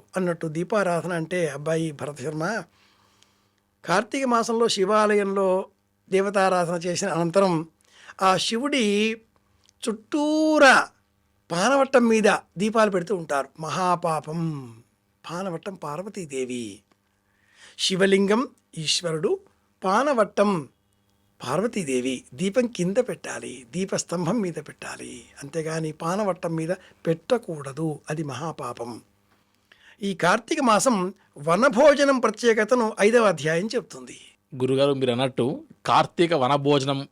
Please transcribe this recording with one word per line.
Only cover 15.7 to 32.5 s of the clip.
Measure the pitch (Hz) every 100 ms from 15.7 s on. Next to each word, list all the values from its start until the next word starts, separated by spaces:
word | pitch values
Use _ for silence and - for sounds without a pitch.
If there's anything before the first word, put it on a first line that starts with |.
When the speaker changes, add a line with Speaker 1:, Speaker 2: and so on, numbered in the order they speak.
Speaker 1:
పార్వతీదేవి, | 190 151 147 208 208 160 131 127 123 110 98 _ _ _ _ _ _ _ _ - -
శివలింగం | - 185 196 190 196 220 269 _ _ -
ఈశ్వరుడు, | 147 - 170 160 190 392 - _ _ _
పానవట్టం | 190 208 285 254 202 - 202 180 131 _ _ _ _ _ _ _
పార్వతీదేవి. | 120 147 151 214 151 127 127 123 -
దీపం | 127 190 254 240
కింద | - 175 202 247
పెట్టాలి, | 160 - - 120 123 123
దీపస్తంభం | 170 190 180 - 175 165 233
మీద | 185 156 147
పెట్టాలి, | - - - 123 123 117 -
అంతేగాని | 139 165 156 160 160
పానవట్టం | 147 165 190 208 170 175 160
మీద | 160 190 - _ -
పెట్టకూడదు. | 165 - 240 208 156 135 135 160 143 -
అది | 156 151
మహాపాపం. | 123 160 - 127 123 117 113 - _ _ _ _ _ _ _ - -
ఈ | 196
కార్తీక | 180 170 214 - 320 247
మాసం | 208 262 208 180 - _ - 143
వనభోజనం | 180 277 214 302 285 277 262
ప్రత్యేకతను | 226 208 233